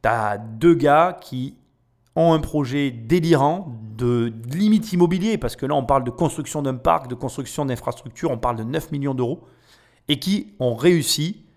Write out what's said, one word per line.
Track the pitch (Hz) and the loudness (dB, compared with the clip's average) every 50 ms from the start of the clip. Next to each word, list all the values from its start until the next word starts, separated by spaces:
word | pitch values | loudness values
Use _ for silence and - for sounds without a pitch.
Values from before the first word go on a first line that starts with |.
T'as | - 110 117 117 107 104 104 104 | 2 0 0 0 0 -2 -4 -6
deux | 110 110 113 110 151 170 170 | -8 -12 -8 2 4 6 6
gars | - - 143 143 151 - 180 180 - | 6 6 4 6 6 4 2 0 -6
qui | - - - 127 127 139 - _ _ _ _ _ _ _ _ _ _ _ _ | -14 -10 -8 -8 -8 -8 -10 _ _ _ _ _ _ _ _ _ _ _ _
ont | 160 165 170 | 2 4 4
un | 160 156 | 4 4
projet | - - - 151 143 120 131 143 143 139 | 0 -2 -2 -2 -2 -2 -2 -2 -2 -2
délirant | 123 117 113 113 156 185 160 165 170 139 135 147 165 190 196 156 120 110 110 110 107 110 | -4 -8 -2 0 0 2 4 4 4 4 4 2 0 -2 -6 -10 -12 -14 -14 -14 -8 -4
de | 123 120 120 120 117 117 110 113 117 120 | -2 0 0 0 0 -2 -4 -8 -12 -8
limite | 139 170 202 214 214 214 - - 180 | -4 0 2 4 4 4 2 0 2
immobilier, | 175 175 165 180 180 180 226 220 - | 4 4 4 4 0 0 0 -2 -2
parce | - 117 - - | -2 -6 -6 -4
que | - | -4
là | 135 147 | -2 -2
on | 143 123 | -2 0
parle | - 139 135 123 | 2 0 2 2
de | 127 | -2
construction | 120 - 170 151 - - 147 - - 151 | -2 0 -2 0 0 -4 -10 -8 -6 -4
d'un | 143 135 131 | -4 -4 -4
parc, | 123 120 165 165 160 135 123 | -2 0 2 2 2 0 -6
de | 123 | -10
construction | 123 - 131 - - 135 - - - 147 | -8 -8 -8 -8 -8 -10 -10 -6 -6 -4
d'infrastructures, | 135 127 113 - - 120 - - - - - - 160 | -4 -4 -4 -4 -8 -8 -8 -12 -18 -12 -6 -4 -4
on | 131 113 | -2 0
parle | 117 123 120 113 | -2 -2 -2 -2
de | 113 | -6
neuf | 113 135 160 - - | -4 -6 -6 -6 -6
millions | 156 143 139 143 131 | -6 -4 -4 -4 -2
d'euros, | 127 127 120 147 175 - - _ _ _ _ - _ _ _ _ _ _ - | -2 -2 -2 -2 -6 -10 -20 _ _ _ _ -20 _ _ _ _ _ _ -2
et | 151 - | -2 0
qui | - 190 196 202 - - - _ | 2 -2 -2 -2 -2 -8 -8 _
ont | 131 123 117 | -2 -2 -2
réussi | 113 139 175 175 165 139 - - - 151 170 208 - - _ _ | 2 4 4 4 4 2 0 -2 -2 -2 -4 -6 -10 -16 _ _